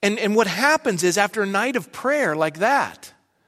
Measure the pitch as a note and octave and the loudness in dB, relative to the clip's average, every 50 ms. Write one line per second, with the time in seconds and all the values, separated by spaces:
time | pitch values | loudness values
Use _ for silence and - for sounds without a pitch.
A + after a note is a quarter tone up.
0 | - G3+ G#3 A#3 G3+ G3+ G#3+ A3 A#3 G#3 E3 F#3+ A#3+ C#4+ D#4 D#4 D#4 C4 G3+ E3+ | 0 0 0 0 0 0 2 2 2 2 0 0 2 2 2 2 0 -2 -2 0
1 | F3+ F3+ E3+ G3+ G3+ G#3 - A3+ G#3 G3 G3 G3 A3 B3+ C#4 B3 E3+ - - - | 0 0 2 2 0 0 0 -4 -4 -2 0 -2 -2 -2 -4 -8 -12 -18 -18 -8
2 | - B3 C#4+ D4+ C4+ F#3+ D3+ D#3 D#3+ D#3 D3+ D#3 F#3 A3+ C#4 C#4 F#3 G#2 F2 - | -4 -2 -2 0 0 -2 0 0 -2 -2 -2 -2 0 0 2 0 0 -4 -8 -16
3 | - - - _ _ _ _ _ _ | -20 -20 -20 _ _ _ _ _ _